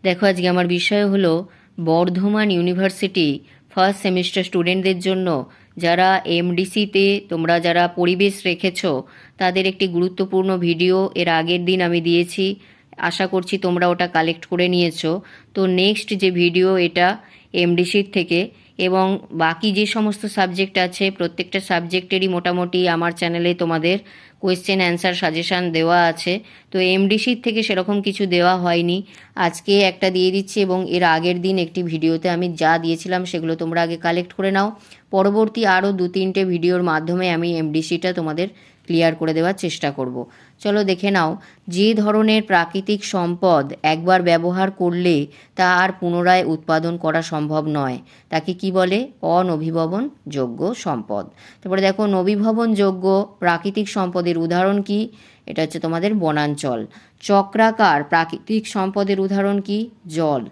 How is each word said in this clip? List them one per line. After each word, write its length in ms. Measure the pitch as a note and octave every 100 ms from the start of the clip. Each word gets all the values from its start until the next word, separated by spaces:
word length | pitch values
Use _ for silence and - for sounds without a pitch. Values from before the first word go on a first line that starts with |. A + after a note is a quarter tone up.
দেখো, 200 | F#3+ F3+ G3+
আজকে 200 | F#3 F3+
আমার 180 | F3+ F3 F3
বিষয় 280 | - G#3 G#3
হলো 200 | G3 F3+ E3 F#3+ - _ - E3
বর্ধমান 580 | E3 F3+ F3+ G3 G#3+ G#3+
ইউনিভার্সিটি 800 | F3+ F3 F3+ F#3+ F#3 G3 F#3+ D#3 C#3 - - _
ফার্স্ট 260 | - F#3+ G3 G3+
সেমিস্টার 360 | F3+ F3+ - F#3
স্টুডেন্টদের 500 | F#3 E3+ F#3 F#3+ F3+ F3+
জন্য 220 | F#3 F#3 D3+ B2+ - _ -
যারা 240 | E3+ F3 F#3 F#3+ - E3+
এমডিসিতে 680 | F3 F3 F#3+ G#3 G#3 G3 G3 G3+ G3+
তোমরা 260 | E3+ E3 E3+ E3+
যারা 180 | E3+ F3 F3+
পরিবেশ 360 | F3 F3+ G3+ G3 F#3
রেখেছো, 420 | F3 F#3+ F3+ F#3+ C3+ - - - _
তাদের 260 | F#3 F#3 F#3+
একটি 200 | F#3 F#3+
গুরুত্বপূর্ণ 560 | E3+ F3+ F3+ F#3+ F#3+ F#3+ F#3 F3
ভিডিও 300 | E3 F3+ F#3 F#3+ -
এর 80 | E3+ E3
আগের 220 | E3 F3 F3
দিন 100 | F#3 F3
আমি 120 | E3+ E3+
দিয়েছি। 360 | E3+ F3 - F#3+ G3 - _ _ - E3+
আশা 180 | E3+ F#3+
করছি 220 | F#3 F3+ F#3+
তোমরা 220 | F#3+ F3+ F3
ওটা 140 | F3 F3+ E3+
কালেক্ট 280 | D#3+ E3 -
করে 160 | F3+ F3+
নিয়েছো। 360 | F3+ F3 D#3+ D#3+ F3+ - - _
তো 60 | - F#3+ F3+
নেক্সট 280 | F#3+ G#3+ - G3+
যে 60 | F#3+ F3
ভিডিও 280 | F3 F3 F#3 F#3+ F3
এটা 220 | E3+ F3+ G#3 - - _ F3
এমডিসির 460 | F3 F3 F3 G3+ G3 G3+
থেকে, 240 | E3+ E3+ G#3 _ _ - F#3
এবং 200 | F#3 F#3+ G3 - D#3+
বাকি 260 | D#3+ E3 G#3+ G3
যে 60 | G#3
সমস্ত 280 | A3+ G#3+ G3+ G#3 G3+
সাবজেক্ট 400 | F#3 F3+ F#3+ F#3+ F3+
আছে, 180 | F3+ G3 F#3+
প্রত্যেকটা 420 | E3+ E3+ F#3+ G3 F#3+
সাবজেক্টেরই 580 | F3 E3+ F#3 F3+ F#3+ F#3+ F3
মোটামুটি 440 | F3 F3+ F3+ F3+ F3+
আমার 180 | E3+ E3+ E3+
চ্যানেলে 320 | F3 E3+ F3 F3
তোমাদের 360 | E3+ E3 E3 G3 - - - _
কোয়েশ্চেন 380 | G3 F#3 F3+ F#3+
অ্যান্সার 320 | F3+ F3 F#3 F3
সাজেশান 440 | F3+ D#3 E3+ F3+ F3+ E3
দেওয়া 220 | E3 F3 E3+
আছে। 220 | E3 - F#3+ - - _
তো 40 | F#3+ F#3
এমডিসির 440 | F#3 G3 G#3+ A#3 A#3+
থেকে 160 | B3 A3 A3
সেরকম 280 | F#3+ F#3 G3+ G3
কিছু 160 | G3 G3
দেওয়া 200 | F3 F3 F#3
হয়নি, 340 | F3 F3 E3+ F3+ G3 - - -
আজকে 360 | F3 E3+ - G3+ F#3+
একটা 180 | F#3 F#3+ F#3
দিয়ে 140 | F#3
দিচ্ছি, 220 | F#3+ G3 - F#3+
এবং 120 | F#3 F#3
এর 100 | F3 F3 D#3+
আগের 220 | F3 F3+
দিন 120 | F#3 F#3+
একটি 160 | E3+ E3+
ভিডিওতে 440 | F3 D#3+ D#3+ E3 F3+ E3+
আমি 100 | F3+ D#3+
যা 120 | D#3+ E3
দিয়েছিলাম 380 | E3 E3 F#3 F#3 F3+
সেগুলো 220 | F3 D#3+ E3
তোমরা 180 | E3 E3 E3+
আগে 100 | E3+ E3+
কালেক্ট 260 | E3+ F3 -
করে 120 | G3 F#3+
নাও। 120 | G3+ A3 - - _
পরবর্তী 480 | F#3+ G3 G#3 A3 A3 G#3+ F#3
আরও 140 | G3 G3
দু 80 | F3+
তিনটে 280 | F#3 F#3+ F#3 F#3+
ভিডিওর 300 | F3 F3 F3+ F3+
মাধ্যমে 360 | D#3 D#3+ F3+ F#3 E3
আমি 120 | E3+ E3+
এমডিসিটা 500 | D#3+ D#3 D#3+ E3+ F#3 F3+
তোমাদের 300 | D#3+ D3+ F#3+ - - _ _
ক্লিয়ার 260 | E3 E3 D#3+
করে 120 | D#3+ D#3+
দেওয়ার 200 | E3+ G3
চেষ্টা 240 | E3+ D3+ D3 C#3
করব। 180 | C3 B2 A#2+ - - _
চলো 180 | G#3 G#3 G3
দেখে 200 | F#3 G3+ G3
নাও, 140 | D#3+ F3+ - - - F3
যে 120 | G#3
ধরনের 460 | A3 G#3 G#3+ G#3+ A3 G#3+
প্রাকৃতিক 500 | F#3 E3+ F#3+ G3 G#3 -
সম্পদ 500 | G3 F3 F3 F#3+ D#3+ C#3 D3 D3+
একবার 280 | D#3+ E3+ F#3
ব্যবহার 460 | F3 E3+ E3+ F3+ F#3+ G3
করলে 360 | F3 F3 F3+ D#3 C#3+ - - -
তা 80 | F#3 F3+
আর 80 | F#3 F#3
পুনরায় 440 | F3 F3 F3 F#3 F3+
উৎপাদন 400 | D#3+ - D#3+ E3+ E3+
করা 160 | E3 D#3+ D#3+
সম্ভব 300 | D#3 D3+ D#3 D#3 D3+
নয়, 200 | C3+ B2 - - _
তাকে 200 | D#3+ D#3 F3+
কি 80 | F#3+ F#3
বলে? 200 | F#3 G3 C4+ - E3 E3+
অনভিভবনযোগ্য 1200 | F#3 D#3 D#3+ E3 D#3+ F#3+ C#4 - - D3 B2+ A#2 F3+ A#3+
সম্পদ। 400 | F#3 B2+ G#2 G#2 F#2+ - - -
তারপরে 220 | F#3+ F#3+ F#3+
দেখো, 160 | G3 G#3+ F#3+
নবীভবনযোগ্য 920 | F3+ G#3 A3 A3 A#3 G#3 G3 F#3 F#3+ F#3+ G3+ -
প্রাকৃতিক 440 | F3+ E3+ G3+ G3+ G3+ G#3+
সম্পদের 400 | F#3 F3+ F3 E3
উদাহরণ 340 | E3 F3 F#3 G3+ G3
কি? 100 | G3+ A3+ - - _ -
এটা 140 | -
হচ্ছে 180 | D#3+ D#3+ D#3+
তোমাদের 260 | E3 F#3+ G#3+
বনাঞ্চল। 580 | E3 D3+ D3 D3 C#3+ A#2+ G#2+ - _ _ -
চক্রাকার 680 | G3+ G3 A3 A3 A3+ G3+ D3 D3
প্রাকৃতিক 520 | E3 E3 - - A3 G#3+
সম্পদের 440 | G#3 F#3+ G3 G3 G3
উদাহরণ 360 | F#3+ G3 G3 G3+
কি? 180 | G3 G#3 A3+ - E3+ D#3
জল। 260 | D#3+ C#3 A2